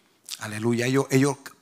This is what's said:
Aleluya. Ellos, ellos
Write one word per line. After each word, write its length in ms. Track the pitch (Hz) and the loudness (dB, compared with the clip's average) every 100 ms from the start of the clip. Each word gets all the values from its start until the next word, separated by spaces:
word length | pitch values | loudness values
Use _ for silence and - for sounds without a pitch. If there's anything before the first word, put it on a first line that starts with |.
| _ _ - - | _ _ -18 -14
Aleluya. 480 | 110 107 117 117 120 | -10 -4 -2 0 0
Ellos, 200 | 135 135 | 0 2
ellos 260 | 135 139 131 - - | 4 4 0 -10 -12